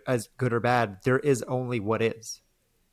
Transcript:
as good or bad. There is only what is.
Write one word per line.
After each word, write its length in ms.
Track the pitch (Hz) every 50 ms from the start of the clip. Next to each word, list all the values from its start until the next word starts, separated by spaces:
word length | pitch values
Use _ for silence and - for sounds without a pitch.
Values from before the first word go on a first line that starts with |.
| - -
as 220 | 131 117 104 - _ -
good 160 | 127 123 117
or 60 | 117
bad. 380 | 110 120 123 123 117 104 98 95 -
There 160 | 127 127 131
is 240 | - 147 135 113 -
only 360 | - 127 127 127 120 123 117
what 220 | 98 104 113 107
is. 400 | 113 113 - - - - - - _ _ _ _ _ _ _ _ _ _